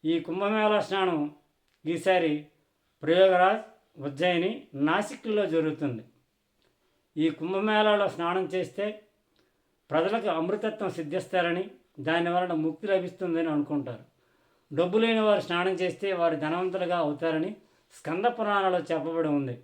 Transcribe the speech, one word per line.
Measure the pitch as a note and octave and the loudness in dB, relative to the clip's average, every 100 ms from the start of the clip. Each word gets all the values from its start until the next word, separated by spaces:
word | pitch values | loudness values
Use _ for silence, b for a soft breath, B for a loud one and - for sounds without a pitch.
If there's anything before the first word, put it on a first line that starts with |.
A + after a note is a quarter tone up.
| D#3 | 0
ఈ | E3 D#3 | -2 -2
కుంభమేళా | E3+ G3+ G#3+ G#3+ G#3+ - | -4 -2 2 2 2 0
స్నానం | G3 F#3 E3 D3 - _ _ _ _ D3+ | 0 0 0 -4 -8 _ _ _ _ -6
ఈసారి | E3+ F#3+ F#3 E3 D3+ D3+ _ _ _ _ _ | -2 2 2 2 -2 -6 _ _ _ _ _
ప్రయాగరాజ్, | D3 F3 F#3+ F#3 F#3 A3 - - _ - C#3 | 2 6 6 8 4 4 -4 -20 _ -12 -10
ఉజ్జయిని, | C3+ F3+ F3 F3+ A#3 - C#3 D3 | -2 0 2 0 -4 -12 -2 0
నాసిక్లో | F3+ - C#4 A3+ G#3 F#3+ | 0 -2 -8 -4 -2 2
జరుగుతుంది. | E3 D#3 D3+ C#3+ A2+ - _ _ _ _ _ _ _ _ _ _ - | 0 0 -2 -6 -6 -12 _ _ _ _ _ _ _ _ _ _ -2
ఈ | D#3+ D3 | -2 -2
కుంభమేళాలో | D#3+ G3 G#3+ G#3+ G#3+ G#3 G3 - | -4 -2 2 4 4 4 2 -2
స్నానం | E3+ F#3 F3+ F#3 | -2 -2 -2 -4
చేస్తే | F3 - G#3 G#3+ _ _ _ _ _ _ _ _ _ | -4 -6 -6 -8 _ _ _ _ _ _ _ _ _
ప్రజలకు | D3 F3+ A3+ G#3 E3 | 0 0 0 0 -2
అమృతత్వం | E3 G#3 G#3+ G#3 F#3+ - | -2 -2 -2 -4 -6 -6
సిద్ధిస్తారని, | D3+ F3 - F#3 E3+ F3 G3 - _ - C3+ | -6 -6 -2 0 2 0 -4 -10 _ -8 -2
దాని | E3+ E3+ F3 | 0 2 0
వలన | F3+ D#3+ D#3+ | 0 0 -2
ముక్తి | D#3 G#3 | -4 0
లభిస్తుందని | F#3+ F3+ - F3+ E3 E3 D3 | 0 0 -6 -2 -2 0 -2
అనుకుంటారు. | C#3+ D3 B2+ A#2 - _ _ _ _ _ _ | -2 -4 -4 -10 -16 _ _ _ _ _ _
డబ్బు | D3 F3 G#3 A3+ | -2 2 2 2
లేని | A3 G#3+ | 2 4
వారు | G3+ - | 2 2
స్నానం | F3 F#3 F3+ | 0 0 0
చేస్తే | F3+ - G3 F3+ | -2 -2 -4 0
వారు | E3+ D#3 D3+ | 0 0 -2
ధనవంతులుగా | E3+ F#3 F3+ F3 F3 D3+ | -2 -2 -2 -2 0 0
అవుతారని | C#3+ E3 D#3 F3+ G#3 b b b - | -2 -2 0 -4 -6 b b b -16
స్కంద | - E3 A#3 A#3 | -6 0 0 0
పురాణంలో | G#3 G3+ F#3+ F3+ D3+ | 0 2 2 0 0
చెప్పబడి | D#3+ D3+ E3 D#3 D3 | -4 -2 -2 0 0
ఉంది. | C3+ B2 | -2 -8